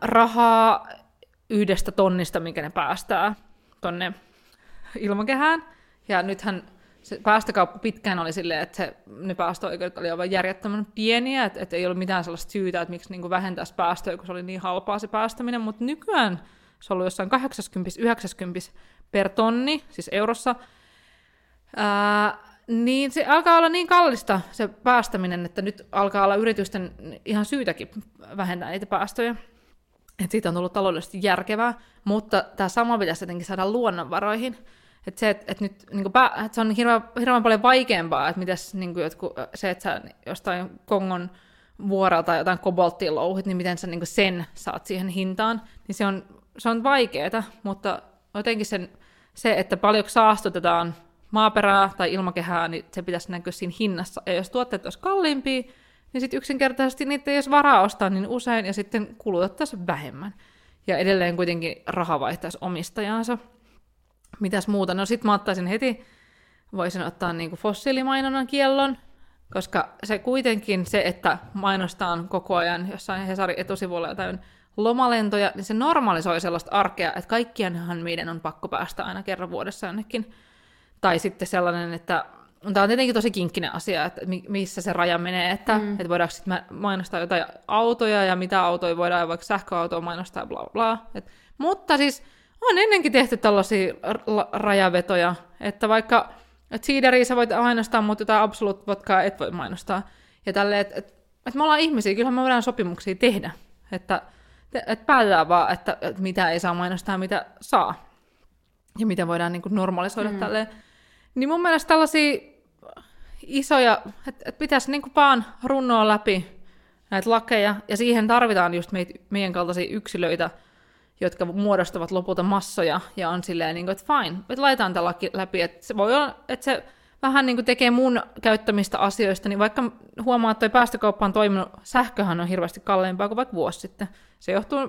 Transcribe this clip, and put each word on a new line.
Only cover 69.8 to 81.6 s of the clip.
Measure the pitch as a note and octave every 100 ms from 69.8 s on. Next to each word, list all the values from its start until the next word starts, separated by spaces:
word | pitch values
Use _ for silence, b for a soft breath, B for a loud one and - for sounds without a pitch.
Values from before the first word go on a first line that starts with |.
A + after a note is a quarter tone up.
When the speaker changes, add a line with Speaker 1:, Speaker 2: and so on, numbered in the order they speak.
| - -
Speaker 1:
se | G3+ G#3
kuitenkin | B3 C4 B3 G#3+ G#3+ F#3+ F3
se, | G#3 F3+
että | F3+ F3+ - -
mainostaan | G3 G3 F#3+ F3+ - F3+ E3+ F3+
koko | F#3 F#3 F3
ajan | E3+ F3 F#3
jossain | - - F#3+ F#3+
Hesarin | F#3+ F#3 F3
etusivulla | F3+ F#3+ F#3 F3 E3
jotain | F#3+ F#3 F#3 b b b -
lomalentoja, | A3 A#3+ B3+ A#3 G#3+ G#3 G3+ -
niin |
se | F#3+
normalisoi | A3 C#4+ D#4+ A3+ E3 F3 E3
sellaista | F3 E3+ -
arkea, | G3+ F3+ - E3+
että | F3+ -
kaikkienhan | A3+ A#3+ - F#3 E3+ E3+ E3+
meidän | E3+ E3+ E3
on | E3
pakko | D#3+ - F3
päästä | - F3+ -
aina | - F#3+
kerran | G3 F#3 F3+
vuodessa | E3+ F#3+ - F#3+
jonnekin. | G3+ G#3+ A3+ G#3+ b b b b b b _
Tai | F#3+ E3
sitten | G3 - F3
sellainen, | F#3